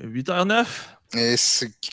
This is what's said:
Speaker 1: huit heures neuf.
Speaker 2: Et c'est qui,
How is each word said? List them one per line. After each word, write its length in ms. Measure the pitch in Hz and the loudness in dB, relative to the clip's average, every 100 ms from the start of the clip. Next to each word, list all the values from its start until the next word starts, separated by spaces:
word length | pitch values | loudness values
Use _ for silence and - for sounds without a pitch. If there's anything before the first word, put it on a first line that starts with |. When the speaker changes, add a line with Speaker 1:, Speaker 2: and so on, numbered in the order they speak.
Speaker 1:
huit 280 | 110 120 135 | -10 -8 -4
heures 160 | 180 190 | 0 2
neuf. 500 | 226 240 - - - _ | 2 2 -4 -14 -20 _
Speaker 2:
Et 220 | 226 117 120 | -2 2 4
c'est 320 | - - 120 - | 4 2 -2 -8
qui, 100 | - | -14